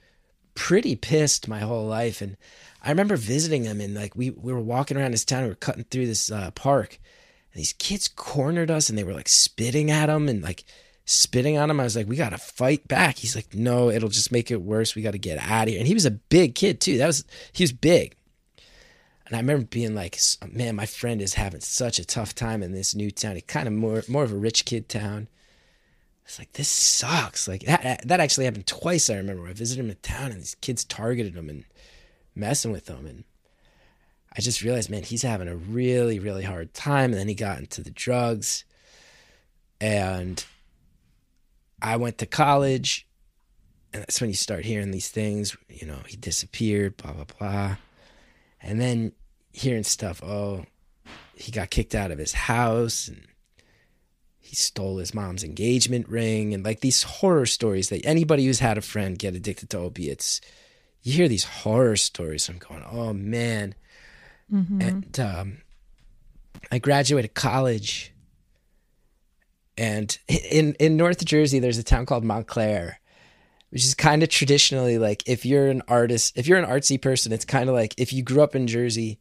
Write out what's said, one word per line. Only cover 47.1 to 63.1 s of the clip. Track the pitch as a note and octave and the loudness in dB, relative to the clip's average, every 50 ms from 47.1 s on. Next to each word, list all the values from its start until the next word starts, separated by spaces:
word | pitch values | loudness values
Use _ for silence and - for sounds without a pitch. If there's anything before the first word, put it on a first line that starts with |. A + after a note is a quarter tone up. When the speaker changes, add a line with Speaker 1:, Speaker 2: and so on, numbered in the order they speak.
Speaker 1:
blah, | D2 - - - - - | -12 -12 -12 -14 -12 -10
blah. | G#2 G2 G2+ G2+ G2+ G2 G2 - - _ _ _ _ _ _ _ _ _ _ _ _ _ _ _ | -6 -4 -4 -2 -2 -2 -4 -6 -10 _ _ _ _ _ _ _ _ _ _ _ _ _ _ _
And | - - G#2 A2 | -10 -6 -4 -2
then | B2 B2 B2 A#2 A2+ G#2 - - - - _ _ _ _ | -2 0 0 -2 -2 -4 -6 -10 -20 -20 _ _ _ _
hearing | - - B2 C3 B2 A2 G2+ | -10 -4 -2 -2 -2 0 -2
stuff, | - - - - G2 F2+ - - | -2 -2 -2 -4 -6 -8 -8 -8
oh, | F2+ G#2 G2+ G2+ G2+ G2 F#2 F2 - _ _ _ _ _ _ _ - - - - - _ | -8 -6 -4 -4 -4 -6 -6 -8 -12 _ _ _ _ _ _ _ -20 -20 -20 -20 -20 _
he | - - - | -18 -14 -10
got | A2 A2 F2 - | -8 -6 -6 -4
kicked | - - G#2+ - - | -2 -2 -2 -2 -2
out | G#2+ G2 F#2 | -4 -2 -4
of | D#2 D2 | -6 -6
his | D2+ - | -6 -6
house, | - - - - - A#2+ A#2+ A#2 A2+ A#2 A#2 A#2 - - - - | -4 -4 -2 0 2 2 2 2 2 2 0 0 -2 -4 -6 -8
and | G#2+ - - _ _ _ _ _ _ _ _ _ _ _ _ _ _ _ _ _ _ _ _ _ _ _ | -12 -16 -20 _ _ _ _ _ _ _ _ _ _ _ _ _ _ _ _ _ _ _ _ _ _ _
he | _ - - | _ -8 -4
stole | - - - - - F#2+ G2 F#2+ F#2+ | -2 -2 -2 -2 -4 -4 -4 -4 -4
his | E2+ - - | -6 -6 -6
mom's | G#2+ G2+ F#2 F2+ F#2 F2 | -6 -6 -6 -6 -8 -8
engagement | D#2 D#2 F2 G2+ A#2+ B2+ B2+ A#2 A#2+ B2 A#2+ A#2 - | -8 -6 -2 0 2 2 2 2 2 0 -2 -2 -4
ring, | G#2 A#2 A2+ A2 A2 G#2+ G#2+ G#2+ G#2 | -4 -2 0 0 0 0 -2 -2 -4
and, | F#2+ F#2+ | -4 -4
like, | G#2+ A2 - | -4 -4 -2
these | - C3 B2 - - | 0 2 2 2 0
horror | - - - - F#3+ F3 D3+ B2+ | -2 -2 0 2 4 4 4 4
stories | A2+ - - A#2+ A2 G2 F#2+ F#2 - | 2 0 0 0 0 0 0 0 -2
that | G2+ F2 - | -4 -2 0
anybody | - D#3 E3 E3 D3+ D#3+ C#3 C3 | 2 2 2 4 4 4 4 4
who's | C3 B2+ - | 4 2 2
had | C3+ A#2 G#2+ G#2 | 2 2 0 0
a | |
friend | - - - G#2+ G2+ F#2+ F#2 F2+ | -4 -4 -4 -4 -4 -4 -4 -4
get | - G2 F2+ | -6 -6 -6
addicted | F2+ E2+ G#2+ F2+ - - - | -6 -6 -6 -8 -8 -8 -10
to | - F2 | -8 -6
opiates, | F2 F2 - F#2 F2 C#2+ C#2 - - - - - - - - - - _ _ _ _ _ _ _ | -6 -8 -8 -8 -8 -6 -6 -6 -4 -4 -4 -6 -6 -12 -20 -20 -20 _ _ _ _ _ _ _
you | - A#2+ | -6 0
hear | C#3+ E3+ F3 D3 | 2 4 4 4
these | A2+ F#2 - | 4 2 -2
horror | - - - - A2 A2 B2 C3 A#2 G#2+ G2 | -4 -6 -6 -2 2 4 6 6 6 4 2
stories. | - - - - E2+ D#2+ D#2 D2+ - - | 0 -2 -4 -6 -8 -6 -6 -4 -6 -6
I'm | F2 F2 | -8 -12
going, | - - D#2 D2 - - | -16 -16 -16 -16 -14 -12
"Oh, | - A#2 A#2 A2+ | -8 -6 -4 -4